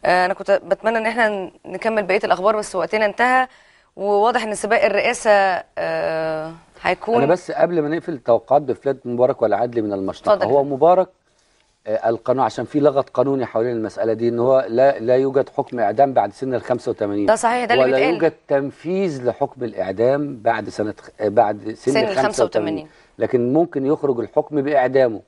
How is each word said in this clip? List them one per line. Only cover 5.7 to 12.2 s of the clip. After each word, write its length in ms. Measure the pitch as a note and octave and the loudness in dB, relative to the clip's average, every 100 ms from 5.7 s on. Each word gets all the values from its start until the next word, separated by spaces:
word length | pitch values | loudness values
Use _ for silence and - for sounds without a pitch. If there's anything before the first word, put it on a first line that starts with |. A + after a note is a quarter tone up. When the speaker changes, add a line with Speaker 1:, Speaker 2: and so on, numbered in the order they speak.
| - | -8
Speaker 1:
آه، 760 | E3 D#3+ E3 D#3+ D#3+ D#3+ D#3+ E3 _ - | -4 -4 -4 -4 -4 -6 -8 -14 _ -6
هيكون 340 | E3+ F#3 - A#3 | -4 -4 -2 0
Speaker 2:
أنا 100 | C#3+ | 2
بس 260 | F3 - | 0 -2
قبل 300 | C#3+ E3 F3 | -2 0 0
ما 80 | D3 | -2
نقفل، 280 | E3 - C#3+ | -4 -6 -8
توقعات 440 | - A#2 - C#3 | 0 0 2 0
بفلات 460 | C#3 A#2 C3+ C3 B2 | 0 -4 -4 -4 -6
مبارك 340 | A#2+ B2+ C3 | 0 0 2
والعدل 400 | A2 G2+ B2 A#2+ | 0 0 0 -2
من 120 | G#2+ | -2
المشنقة. 400 | G2 F#2+ - - | -4 -6 -6 0
Speaker 1:
اتفضل. 180 | G3+ F#3 | 0 4
Speaker 2:
هو 120 | C#3 | 2
مبارك، 440 | C#3 C3+ D#3+ F3+ F3+ _ _ _ _ _ _ _ - | 0 2 4 4 2 _ _ _ _ _ _ _ -6
آه، 220 | G#2+ A2 | -2 -2
القانون، 360 | A2+ | -2